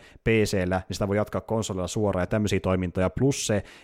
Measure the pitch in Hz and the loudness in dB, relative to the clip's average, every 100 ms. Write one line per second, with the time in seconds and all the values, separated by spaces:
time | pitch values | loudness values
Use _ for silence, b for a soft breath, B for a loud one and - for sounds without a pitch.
0 | B B 120 110 101 98 90 92 - 95 | B B 2 4 4 0 0 -2 -4 -4
1 | 101 104 104 95 - 113 104 92 87 113 | 0 0 0 -4 -4 -4 -4 -4 -4 -2
2 | 104 92 90 110 104 95 92 92 90 92 | 0 0 0 0 0 0 2 0 0 0
3 | 92 - 135 139 - 104 - B | 0 2 0 0 -2 -2 -4 B